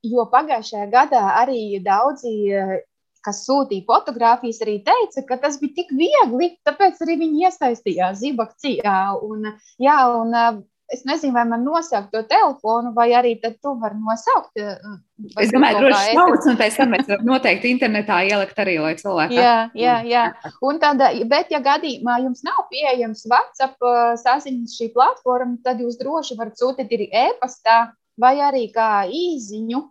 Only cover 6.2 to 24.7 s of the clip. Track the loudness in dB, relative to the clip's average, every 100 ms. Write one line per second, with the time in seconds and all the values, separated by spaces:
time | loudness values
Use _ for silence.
6.2 | 2 2 -2 -2 -4 2 0 2 -4 -2
7.2 | 0 2 0 0 -4 -2 -4 -2 -2 -2
8.2 | -6 -4 -6 _ -6 -2 0 0 0 -4
9.2 | -6 -8 -10 -10 _ _ 2 4 2 2
10.2 | -2 0 0 -2 -14 _ _ -12 -6 -4
11.2 | 0 0 0 -2 -2 -2 -2 -6 -4 -8
12.2 | 0 2 2 0 -2 -2 -2 0 4 4
13.2 | 2 -2 -6 -6 -8 -6 -8 -6 -4 -4
14.2 | 0 0 -2 -10 -10 -12 -16 -20 _ _
15.2 | -14 -2 0 4 2 4 4 4 2 4
16.2 | 4 4 2 2 0 2 0 0 -2 -2
17.2 | 0 2 2 0 0 0 0 -2 0 0
18.2 | 2 0 -2 -4 -2 0 -2 -4 -4 -2
19.2 | 0 4 4 4 0 -2 0 0 0 0
20.2 | 0 -4 -18 -4 -2 2 2 4 2 2
21.2 | 0 0 0 -2 0 0 -2 -6 -2 -2
22.2 | -2 -6 -4 -4 -4 -4 -2 -2 -4 -8
23.2 | 0 0 0 -4 -6 -2 0 2 2 0
24.2 | 0 -2 -2 -8 -8